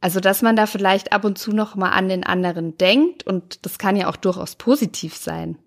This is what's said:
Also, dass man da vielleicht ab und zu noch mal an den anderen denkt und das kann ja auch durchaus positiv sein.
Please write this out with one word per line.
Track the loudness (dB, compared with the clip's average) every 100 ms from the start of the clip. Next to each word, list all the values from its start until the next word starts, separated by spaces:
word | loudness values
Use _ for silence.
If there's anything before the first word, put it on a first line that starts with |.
Also, | -2 2
dass | 2 2
man | 4 4
da | 2
vielleicht | 2 2 2 2
ab | 0
und | 0 -4
zu | -2
noch | -2 -2
mal | -2 0
an | 2 0
den | -2
anderen | -2 0 -2 -2 -6 2
denkt | 4 4 2 0 -4
und | -4 -6 -12
das | -12 -4
kann | 0 0
ja | 0
auch | -2
durchaus | -2 -2 -6 -4
positiv | 2 2 2 -4 -10 -10
sein. | -8 -8 -8 -10